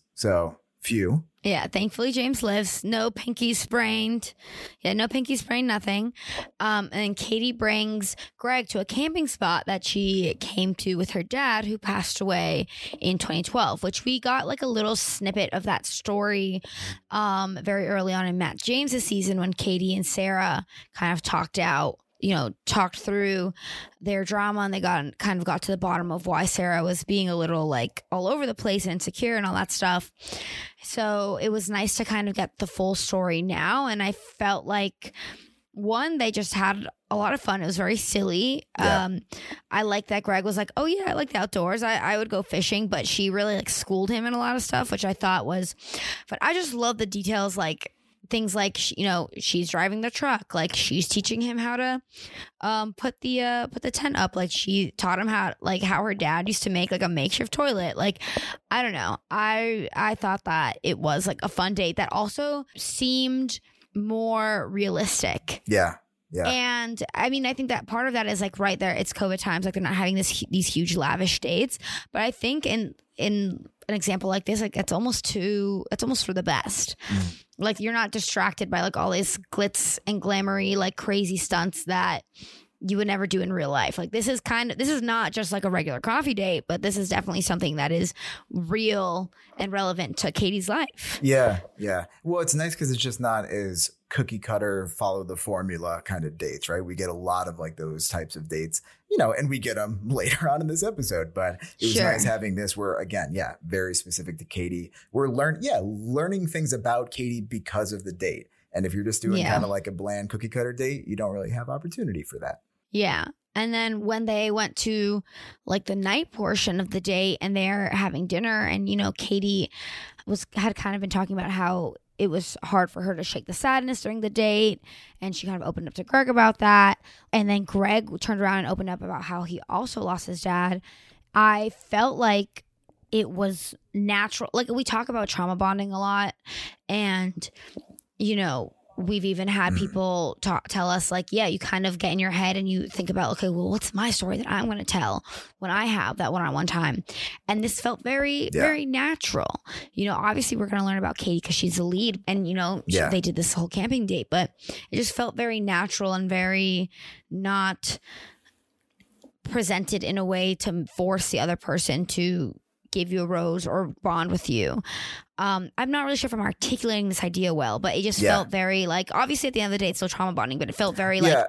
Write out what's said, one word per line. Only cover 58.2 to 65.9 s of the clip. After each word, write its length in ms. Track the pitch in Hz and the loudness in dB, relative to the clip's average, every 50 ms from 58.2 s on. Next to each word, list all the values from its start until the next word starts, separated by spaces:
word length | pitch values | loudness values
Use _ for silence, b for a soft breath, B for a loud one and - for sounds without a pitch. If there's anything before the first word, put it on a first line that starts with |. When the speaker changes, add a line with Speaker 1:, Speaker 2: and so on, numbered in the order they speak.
| B B B B B B B B _ _ | B B B B B B B B _ _
Speaker 2:
I 120 | - 247 247 | 0 0 0
don't 100 | 226 185 | 0 0
know. 240 | 135 95 90 - - _ _ | 0 -2 -2 -2 -4 _ _
I, 580 | 170 214 214 214 220 220 226 226 226 214 143 - - | 0 2 2 2 2 2 2 0 0 -2 -4 -4 -2
I 200 | - 214 214 214 | 0 0 0 0
thought 280 | - - 190 196 - - | 0 0 0 0 0 0
that 340 | 180 160 160 147 113 - - - | 0 2 2 2 2 0 -2 -2
it 140 | - - 101 | -2 -2 0
was, 280 | - 151 143 156 185 | 0 2 2 2 2
like, 120 | 196 - - - | 0 -2 -2 -4
a 60 | - | -2
fun 240 | - - 175 190 202 | 0 0 0 2 2
date 200 | 190 185 165 - | 2 0 0 0
that 140 | - 175 - - | 0 -2 0 0
also 520 | 202 208 208 - - 285 294 285 285 269 - - | 0 0 -2 -2 -4 -2 -2 -2 -4 -6 -10 -10
seemed 840 | - - - - - 262 254 254 262 262 254 262 262 262 240 - - b b b b b b - | -8 -8 -6 -2 0 0 2 2 2 2 2 2 0 0 -2 -4 -8 b b b b b b -4
more 760 | 208 208 214 220 220 226 226 226 220 214 214 214 190 117 131 | -4 -2 0 0 0 0 2 2 2 2 2 0 0 -2 -2
realistic. 920 | 190 202 202 196 175 - 214 185 - - - - - 95 - - 107 - - | 0 0 0 2 2 2 0 0 0 0 0 0 -2 -2 -4 -6 -8 -8 -2
Speaker 1:
Yeah. 280 | - 107 98 87 85 | 2 4 4 4 4